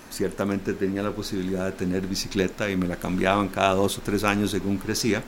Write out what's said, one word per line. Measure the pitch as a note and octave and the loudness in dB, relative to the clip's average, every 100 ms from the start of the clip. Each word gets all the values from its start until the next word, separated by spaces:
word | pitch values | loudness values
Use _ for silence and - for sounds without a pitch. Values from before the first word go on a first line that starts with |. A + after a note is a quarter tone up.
| - | -12
ciertamente | - F#2+ - G2+ G2+ - | -2 -2 0 0 0 -2
tenía | G2 G2 G2 | -2 0 0
la | G#2 | -2
posibilidad | G2+ G2 G2+ F#2 F#2+ | -4 -4 -4 -2 -2
de | F#2+ | -2
tener | F#2 F#2 F#2 F#2+ | -2 -2 -2 -2
bicicleta | F#2+ - G2+ F#2 - G#2+ | -4 -2 0 0 0 -2
y | F#2+ | 0
me | F2+ | 0
la | F2 | -2
cambiaban | F2+ F2+ F#2 G2+ G2 | -2 0 4 4 2
cada | G2 G2 | 2 4
dos | F#2+ G2 - | 4 2 0
o | |
tres | - G2+ | -2 2
años | G#2 G2+ G2+ | 2 2 2
según | F#2+ F#2 G2 | 0 0 -2
crecía. | G2+ G#2+ A#2+ G#2 | -2 0 2 0